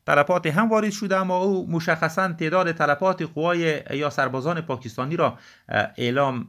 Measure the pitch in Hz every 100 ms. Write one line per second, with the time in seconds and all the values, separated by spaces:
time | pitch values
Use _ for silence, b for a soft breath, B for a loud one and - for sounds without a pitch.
0 | - 147 147 180 170 151 226 220 214 202
1 | 202 190 185 180 196 190 180 165 165 165
2 | 160 165 190 165 160 180 175 165 147 143
3 | 190 180 165 147 165 175 165 151 - 139
4 | 147 139 131 123 139 170 156 127 120 120
5 | 131 170 147 - b b - 110 104 -
6 | 123 131 139 127